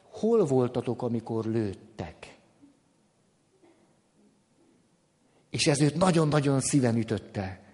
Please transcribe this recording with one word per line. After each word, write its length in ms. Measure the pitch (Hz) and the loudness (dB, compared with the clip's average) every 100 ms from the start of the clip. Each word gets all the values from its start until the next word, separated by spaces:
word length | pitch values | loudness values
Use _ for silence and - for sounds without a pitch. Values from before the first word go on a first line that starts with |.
| _ | _
hol 360 | - 220 233 160 | -4 0 2 4
voltatok, 560 | 131 120 123 117 117 | 2 2 -2 -4 -4
amikor 440 | 123 117 107 113 110 | -4 -4 -4 -6 -2
lőttek?" 920 | 113 104 92 - - 87 - - - _ _ - _ _ _ _ _ _ _ _ 381 339 339 _ _ _ _ 208 _ _ _ _ _ _ _ _ _ _ _ _ | -2 -2 -6 -14 -14 -14 -14 -20 -20 _ _ -20 _ _ _ _ _ _ _ _ _ _ _ _ _ _ _ _ _ _ _ _ _ _ _ _ _ _ _ _
És 180 | 120 160 | -4 0
ez 140 | 135 | 2
őt 160 | 147 160 | 2 2
nagyon-nagyon 600 | 185 165 151 147 139 135 | 2 4 2 2 2 0
szíven 360 | - 143 123 113 | 2 2 2 0
ütötte. 680 | 110 104 - 107 95 92 - | -2 -4 -6 -8 -8 -10 -20